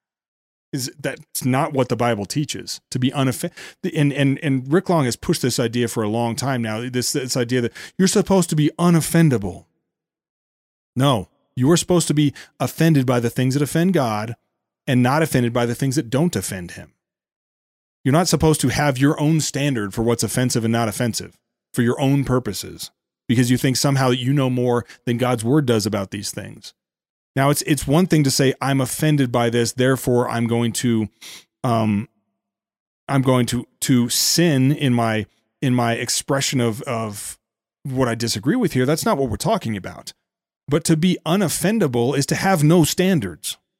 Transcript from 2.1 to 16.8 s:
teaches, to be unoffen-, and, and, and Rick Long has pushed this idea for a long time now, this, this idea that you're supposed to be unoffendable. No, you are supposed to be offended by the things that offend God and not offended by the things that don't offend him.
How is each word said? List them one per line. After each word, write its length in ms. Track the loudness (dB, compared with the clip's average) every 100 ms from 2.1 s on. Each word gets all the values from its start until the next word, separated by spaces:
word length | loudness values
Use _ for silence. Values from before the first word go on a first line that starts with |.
| -2 -4
teaches, 560 | -6 -6 -8 -12 -14 -8
to 80 | -2
be 120 | -2
unoffen-, 400 | 0 -2 -2 -6 -10 -20 -10 -6 0
and, 160 | 0
and, 260 | 2 0 0
and 320 | -2 -2 0
Rick 180 | 0 2
Long 160 | 0 0
has 120 | -2
pushed 240 | -2 0
this 180 | 0 0
idea 280 | -2 0 -2
for 140 | -2
a 80 | -2
long 260 | 0 -2 -2
time 260 | -2 -2
now, 280 | -4 -4 -4
this, 220 | -4 -2
this 260 | -4 -2 -2
idea 240 | 0 0
that 120 | -2 -4 -10 0
you're 100 | 2
supposed 420 | 2 2 2 2
to 60 | 2
be 160 | 0 2
unoffendable. 840 | 4 4 4 4 4 4 -2 -10 -18 _ _ _ _ _ _ _ _ _ _ _ _ 0
No, 340 | 2 2 -2 _ _ 0
you 140 | 2
are 60 | 4
supposed 300 | 4 2 2
to 60 |
be 200 | 2 2 0 -12 -6
offended 460 | -6 2 4 4 4
by 140 | 0
the 100 | 0
things 240 | 0 0
that 100 | 0
offend 300 | 0 0 2
God 420 | 2 0 -2 -6 -10 _ _ _ _ 0
and 160 | 2
not 180 | 4 2
offended 300 | 2 0 0
by 140 | 0 -2
the 100 | -2
things 220 | -2 -2
that 120 | -2
don't 260 | 0 0 -2
offend 360 | -6 -8 -12
him. 220 | -14